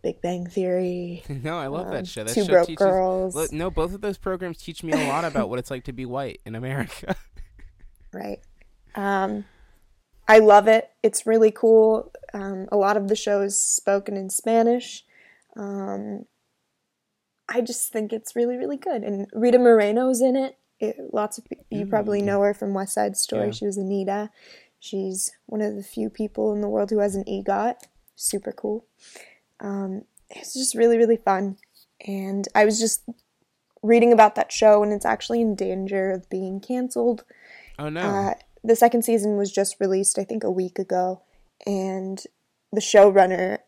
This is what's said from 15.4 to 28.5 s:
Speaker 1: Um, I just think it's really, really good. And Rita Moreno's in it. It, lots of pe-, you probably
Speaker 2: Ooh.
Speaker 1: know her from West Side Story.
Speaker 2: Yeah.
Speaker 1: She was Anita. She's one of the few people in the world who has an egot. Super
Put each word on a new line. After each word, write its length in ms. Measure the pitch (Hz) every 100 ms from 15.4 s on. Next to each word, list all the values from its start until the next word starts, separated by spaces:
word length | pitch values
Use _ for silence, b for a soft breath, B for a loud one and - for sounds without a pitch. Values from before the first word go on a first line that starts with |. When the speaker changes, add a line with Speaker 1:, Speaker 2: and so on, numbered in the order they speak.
| b 226
Speaker 1:
Um, 680 | 202 196 196 196 208 202 - _ _ _ _ _ _ _ _ _ _ _ -
I 100 | 247
just 320 | 233 240 -
think 220 | 226 214
it's 200 | 220 -
really, 220 | 233 240 247
really 220 | 277 285
good. 260 | 381 262
And 240 | 202 196 202
Rita 260 | 226 240 247
Moreno's 600 | 240 226 208 220 254 247
in 160 | 262 262
it. 200 | 262 - _ _
It, 160 | 220 226 277
lots 240 | 214 208 -
of 60 |
pe-, 140 | - - _
you 160 | 208 202
probably 360 | 214 208 208
Speaker 2:
Ooh. 40 | 202
Speaker 1:
know 160 | 196
her 120 | 202
from 200 | 202 202
West 200 | 196 196
Side 240 | - 208 196
Story. 300 | - 220 208
Speaker 2:
Yeah. 40 |
Speaker 1:
She 140 | 214 208
was 100 | 202
Anita. 540 | 190 196 190 202 214 b b b b _
She's 520 | - 196 190 185 - _ -
one 140 | 214
of 140 | 208 208
the 80 |
few 260 | 196 - 220
people 440 | - 214 - 214
in 80 | 208
the 80 | 208
world 200 | 214 202
who 100 | 214
has 160 | 202 196
an 120 | 190
egot. 580 | 196 196 196 220 - - _ _ _
Super 380 | - 202 -